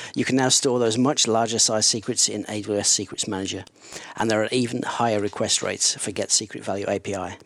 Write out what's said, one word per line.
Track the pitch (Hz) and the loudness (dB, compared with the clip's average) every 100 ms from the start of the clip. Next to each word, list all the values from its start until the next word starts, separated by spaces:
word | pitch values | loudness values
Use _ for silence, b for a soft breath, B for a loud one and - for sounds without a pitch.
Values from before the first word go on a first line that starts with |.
| B | B
you | - | -4
can | 120 131 | 0 4
now | 127 | 4
store | - 135 123 | 4 4 4
those | 117 113 | 4 4
much | 131 151 120 | 2 2 2
larger | 113 113 113 | 2 2 2
size | - 110 107 | 2 4 2
secrets | 117 101 113 - | 2 -2 0 0
in | 104 98 | 0 -4
A | 107 | -4
W | 101 101 | -2 0
S | 98 | 2
Secrets | - 101 - - | 0 -2 -6 -4
Manager. | 95 95 98 - - B B B B | -4 -4 -6 -10 -18 B B B B
And | 110 | 0
there | 107 | 2
are | 110 | 2
even | 127 120 123 | 0 0 -2
higher | - - 117 107 | -4 0 2 2
request | 101 - 107 - | 0 -2 0 0
rates | 101 98 - | -2 0 -2
for | - - | -2 -4
Get | 98 - | -4 0
Secret | - 110 - | 0 -2 -8
Value | - 98 98 | -6 -4 -2
A | 101 | -2
P | 101 | -2
I. | 98 90 - | -6 -6 -8